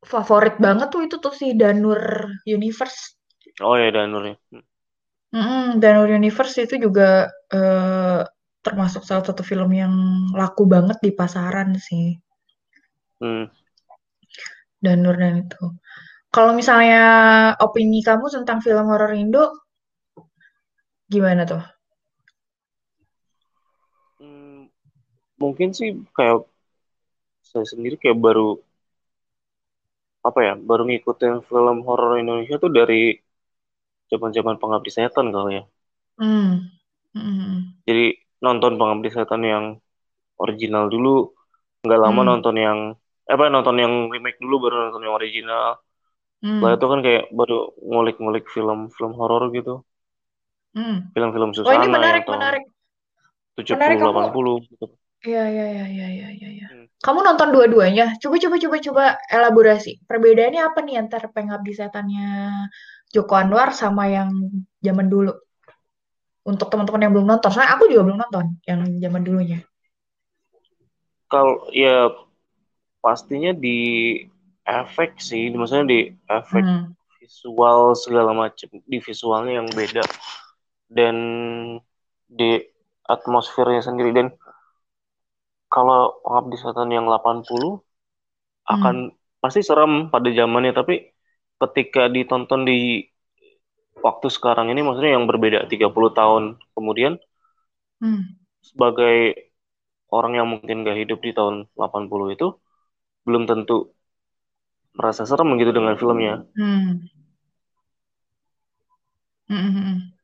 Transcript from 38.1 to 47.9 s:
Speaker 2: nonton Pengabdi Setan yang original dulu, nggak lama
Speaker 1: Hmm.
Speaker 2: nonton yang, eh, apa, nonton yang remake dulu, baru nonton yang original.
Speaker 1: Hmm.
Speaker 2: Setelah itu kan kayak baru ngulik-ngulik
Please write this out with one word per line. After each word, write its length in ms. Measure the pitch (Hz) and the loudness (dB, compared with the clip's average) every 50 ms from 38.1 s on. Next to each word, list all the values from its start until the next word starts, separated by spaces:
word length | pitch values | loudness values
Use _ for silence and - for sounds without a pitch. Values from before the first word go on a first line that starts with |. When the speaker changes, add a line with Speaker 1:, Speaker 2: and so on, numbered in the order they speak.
| - _ _ _ _ _ | -2 _ _ _ _ _
Speaker 2:
nonton 340 | - 127 123 117 113 123 113 110 | -2 -2 0 2 2 0 2 2
Pengabdi 280 | 113 107 107 107 110 110 113 | 0 0 0 -2 -4 -6 -6
Setan 280 | 120 110 - 110 113 113 | -6 -4 -4 -4 -4 -2
yang 200 | 113 107 104 107 107 107 113 _ _ _ _ _ _ _ _ _ _ _ _ | -2 -2 -2 -4 -6 -12 -16 _ _ _ _ _ _ _ _ _ _ _ _
original 480 | - 101 107 110 113 107 107 107 107 104 | -6 -6 -6 -6 -6 -4 -2 0 -2 0
dulu, 400 | 107 113 123 131 139 135 - - _ _ _ _ _ _ _ _ _ _ _ | -2 0 0 2 2 2 0 -2 _ _ _ _ _ _ _ _ _ _ _
nggak 140 | 113 113 113 | 2 4 4
lama 200 | 110 107 104 104 | 4 4 4 4
Speaker 1:
Hmm. 80 | - 123 123 | 4 2 2
Speaker 2:
nonton 220 | 117 107 117 110 110 | 2 0 -2 -2 0
yang, 220 | 110 107 107 107 107 107 110 _ _ _ _ _ _ - | 0 0 -2 -2 -6 -10 -12 _ _ _ _ _ _ -4
eh, 40 | - 131 | 0 2
apa, 120 | 147 147 139 | 2 2 2
nonton 220 | 135 120 135 123 123 | 2 2 2 0 2
yang 160 | 123 117 120 120 120 113 | 0 0 0 -2 -4 -4
remake 300 | 117 120 120 123 120 _ | -8 -8 -10 -10 -10 _
dulu, 140 | 123 127 135 139 123 | -6 -4 -4 -2 0
baru 100 | 120 120 120 117 113 | -2 -2 -2 -6 -6
nonton 120 | 110 113 110 | -8 -10 -8
yang 100 | 110 107 | -6 -6
original. 600 | 107 110 110 107 113 110 113 113 113 117 117 120 - _ _ _ _ _ _ _ _ _ _ _ _ - | -4 -6 -6 -8 -10 -8 -6 -6 -4 -4 -4 -6 -8 _ _ _ _ _ _ _ _ _ _ _ _ -8
Speaker 1:
Hmm. 160 | 208 214 214 | -6 -4 0
Speaker 2:
Setelah 160 | 208 113 117 | 2 2 2
itu 120 | 117 - 127 | 2 0 0
kan 80 | 135 139 | 0 0
kayak 240 | 127 127 120 113 - - | 2 2 2 0 0 -4
baru 260 | 107 113 120 117 117 117 113 - _ - | -4 -4 -2 -2 -2 -4 -4 -8 _ -18
ngulik-ngulik 640 | - - | -12 -4